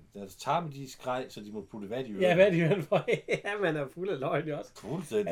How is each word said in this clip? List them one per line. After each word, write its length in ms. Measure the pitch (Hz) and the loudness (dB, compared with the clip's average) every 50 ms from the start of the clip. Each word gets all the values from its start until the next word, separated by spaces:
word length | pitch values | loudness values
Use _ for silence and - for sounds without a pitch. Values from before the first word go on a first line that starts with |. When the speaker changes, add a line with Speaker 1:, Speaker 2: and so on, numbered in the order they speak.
| - - _ | -20 -18 _
Speaker 1:
altså, 240 | 101 101 95 - - | -14 -14 -14 -14 -8
tarme, 300 | - 135 143 170 175 151 | -2 0 0 0 0 -4
de 200 | 135 139 139 127 | -10 -12 -14 -14
skreg, 340 | - - - 127 127 127 131 131 | -14 -10 -6 -4 -4 -4 -4 -8
så 100 | - 113 | -10 -14
de 120 | 104 104 | -12 -10
måtte 180 | 107 107 98 - | -10 -10 -10 -10
putte 200 | - 110 101 95 | -10 -10 -8 -6
vat 180 | 113 131 131 | -6 -6 -6
i 40 | 110 | -6
ørerne. 160 | 104 95 185 | -2 2 4
Speaker 2:
Ja, 80 | 180 175 | 4 8
vat 180 | 170 190 208 180 | 8 8 8 8
i 80 | 165 | 4
ørerne 200 | 175 156 196 196 147 | 4 4 4 2 2
for, 220 | - 208 170 - - 214 - - | 2 2 2 2 2 -2 -2 0
<laughs> 220 | - 226 - - | -2 -4 -2 -2
ja, 120 | 202 208 214 | -4 -2 0
man 140 | 196 170 151 | 0 0 2
er 100 | 151 143 127 - | 0 -2 -4 -6
fuld 160 | 170 180 202 | -6 -4 -4
af 100 | 180 135 | -4 -2
løgn, 280 | 131 160 180 143 170 | -2 0 0 0 0
jo 100 | 156 147 | -2 -6
også. 140 | 147 - - _ | -6 -8 -12 _
Speaker 1:
Fuldstændig. 520 | - - 104 139 180 170 - 220 214 202 175 | -14 -8 -6 -6 -6 -4 0 0 0 0 0